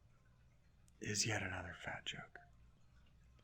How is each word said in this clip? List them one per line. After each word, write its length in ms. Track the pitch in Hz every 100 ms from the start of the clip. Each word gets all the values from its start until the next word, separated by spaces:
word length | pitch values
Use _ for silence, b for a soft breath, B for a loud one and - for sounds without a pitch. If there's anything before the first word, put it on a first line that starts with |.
| - - - - - - - - - -
is 260 | - 104 113
yet 160 | 104
another 320 | 98 92 90 85
fat 200 | - -
joke. 360 | - - 740 - - - - - - - - - - -